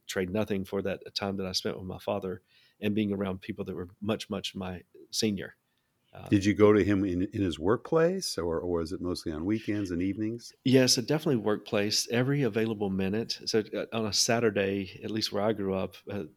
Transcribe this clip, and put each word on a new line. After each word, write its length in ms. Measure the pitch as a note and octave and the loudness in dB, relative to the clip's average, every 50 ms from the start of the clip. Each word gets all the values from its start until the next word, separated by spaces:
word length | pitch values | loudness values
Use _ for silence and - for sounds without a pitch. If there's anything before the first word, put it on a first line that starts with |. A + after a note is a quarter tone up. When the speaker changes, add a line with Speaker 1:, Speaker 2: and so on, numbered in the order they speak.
| _ | _
Speaker 1:
trade 240 | - - G2 F#2 F2+ | -6 -4 -2 -2 -2
nothing 340 | F#2 G#2+ G#2 - G#2 F#2+ F#2 | 0 -2 0 0 -2 -4 -4
for 180 | - G2+ G2 | -4 -4 -4
that 320 | F#2+ F#2+ F2+ - - - - | -2 -4 -4 -6 -8 -8 -6
time 220 | - G#2 G2 G2 G2 | -4 -4 -4 -4 -4
that 80 | F#2+ | -4
I 60 | F#2 | -4
spent 260 | F#2+ - - G#2+ - - | -4 -4 -4 -4 -6 -6
with 80 | F#2+ | -8
my 120 | F#2 F#2 - | -8 -10 -6
father 440 | - G#2+ G#2 G2 F#2+ F#2 F2+ - _ _ _ _ _ _ _ - | -4 -4 -4 -2 -2 -6 -8 -8 _ _ _ _ _ _ _ -4
and 140 | G#2 G#2 G2+ | -2 0 0
being 180 | G#2+ G#2+ G2+ | 0 0 0
around 280 | G2+ F#2+ G2+ F#2+ F#2 F#2 | 0 -2 -2 -4 -4 -6
people 240 | - - G2 - G2 | -8 -10 -8 -8 -8
that 100 | F#2+ F2 | -8 -8
were 140 | E2 F2+ F2+ - - | -8 -10 -12 -12 -8
much, 280 | G2+ G#2+ G#2+ G2+ - - | -4 -2 -2 -2 -4 -6
much 260 | G#2 G2 - - - | -6 -6 -6 -8 -8
my 280 | F#2+ F#2+ F#2 F2+ F2 - _ - - - - | -8 -8 -8 -8 -10 -14 _ -20 -20 -16 -8
senior. 460 | - - A2+ G#2+ G2 F2 - - - _ _ _ _ _ _ _ _ _ _ _ | -4 -2 0 0 0 -2 -6 -10 -14 _ _ _ _ _ _ _ _ _ _ _
Uh, 180 | - F#2+ F#2+ - | -18 -10 -2 2
Speaker 2:
Did 140 | G#2+ G2 F#2+ | 2 4 4
you 80 | G#2 | 4
go 220 | G2+ G2+ G#2+ G#2 G#2+ | 4 6 8 8 8
to 100 | G2+ F2+ | 8 6
him 180 | G2+ G#2 F#2+ | 4 4 2
in, 200 | G2+ F#2+ F2 F2+ | 2 0 0 0
in 180 | F#2+ - - G2+ | -2 -2 -2 -2
his 180 | G2+ F2 D2 D#2 | -2 -2 -2 -2
workplace, 800 | D#2+ F#2+ B2 A#2 - - D#3+ D#3+ E3 F3 F#3+ F#3+ - - - | 0 0 0 0 0 0 2 4 4 4 2 -2 -4 -6 -4
or, 240 | - E2+ E2+ D#2+ D#2 | -4 -2 -2 -2 -2
or 60 | F2 F2 F2 E2 | -2 -2 -2 -2
was 140 | E2 D#2+ | -2 -2
it 80 | F#2 - | -6 -6
mostly 320 | F2 F2+ E2+ - - E2+ | -4 -4 -4 -4 -4 -6
on 140 | D2+ D2+ E2 | -6 -4 -2
weekends 440 | G2+ A2 A2 - A2 G#2 G#2 G2+ F2 | -2 -2 -2 -2 -2 -2 -2 -2 -2
and 120 | F2+ E2+ | -2 -2
evenings? 520 | F#2 G2 G2 G#2+ G#2+ A2 A#2 A#2+ - - - _ - | 0 -2 -2 -2 -4 -4 -6 -8 -12 -16 -10 _ 2
Speaker 1:
Yes, 320 | C3 B2+ C3+ B2+ B2 - | 6 6 8 8 6 4
it 100 | C3+ A2 | 2 2
definitely 300 | - D3 D3+ - E3+ C3 | 0 0 0 2 2 2
workplace, 720 | A2+ G#2 G#2+ G#2+ - - - A#2 G#2 G2+ G#2+ G#2 - - - | 2 2 2 0 0 -2 -2 0 2 2 2 0 0 0 2
every 320 | A#2 A#2+ B2+ C#3 C#3+ C#3+ | 2 2 2 2 2 2
available 460 | C3+ A2 G2+ A2+ A2 A2+ A2 G2 G#2 G2 | 2 2 2 2 0 0 0 0 0 0
minute. 500 | F#2+ F#2+ F#2+ F#2+ G#2 A2+ A#2 A#2 - - - | 0 0 0 0 0 -2 -2 -4 -6 -8 -4
So, 180 | - - A2 G#2 - - | 0 2 2 2 0 -4
uh, 100 | G2 - - | -6 -6 -4
on 140 | A#2 A#2 A2 | -4 -2 -2
a 60 | G#2 - | 0 0
Saturday, 840 | - - - A2+ A#2 A#2 A2 G2 G#2 G2 G2 G2 G2+ F#2+ F2 - - - | 2 2 4 4 4 4 2 2 2 2 2 0 -2 -2 -6 -8 -10 -8
at 60 | G#2+ | -4
least 200 | G#2+ A2 - - | -4 -2 -2 -2
where 120 | G#2+ G2+ | 0 0
I 100 | G2+ A2+ | 2 0
grew 220 | G#2+ G#2 G2 F#2+ F#2+ | 0 0 0 0 0
up, 220 | F#2+ F#2 F#2 - - - - | 0 -2 -4 -8 -12 -12 -8
uh, 140 | G#2 G2+ D#2 D2 - | -8 -8 -8 -8 -10